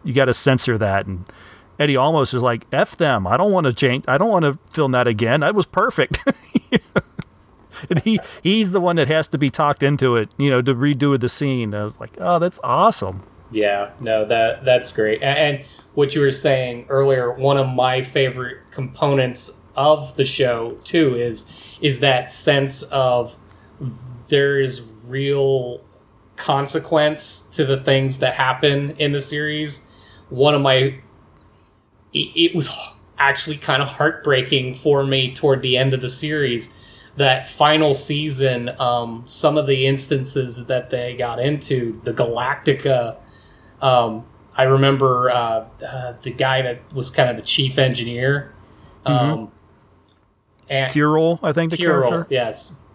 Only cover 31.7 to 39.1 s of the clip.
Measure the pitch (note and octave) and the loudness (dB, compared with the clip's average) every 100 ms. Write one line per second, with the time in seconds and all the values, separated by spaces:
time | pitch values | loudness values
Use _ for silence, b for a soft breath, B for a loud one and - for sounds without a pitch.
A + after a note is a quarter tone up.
31.7 | _ _ _ _ D3 D3 D#3+ E3+ E3+ C#3 | _ _ _ _ -6 -4 2 2 2 -4
32.7 | - - - - - C#3 C3+ D#3+ D3 - | -6 -12 -16 -12 0 2 2 -4 -6 -2
33.7 | C3+ C3+ - D3+ - D3+ B2+ B2+ C3+ B2+ | -2 -2 -2 -2 -2 0 0 2 0 -2
34.7 | B2+ D#3 C#3 C#3 C3+ B2+ - D3+ C3 C3 | -2 0 2 2 0 -2 0 0 0 2
35.7 | B2+ C3+ C3 B2+ - D3+ D3+ C3+ A#2+ - | 0 2 0 -4 -6 -4 -2 -2 -4 -8
36.7 | B B B B - C3+ C3 - - D3+ | B B B B 0 2 2 -2 2 4
37.7 | D#3 D3+ C#3 - D3 D3+ C3 C3+ B2 A#2+ | 4 2 0 -2 -4 -4 0 0 0 -4
38.7 | B2 B2+ A#2+ A#2 | -4 -2 -2 -4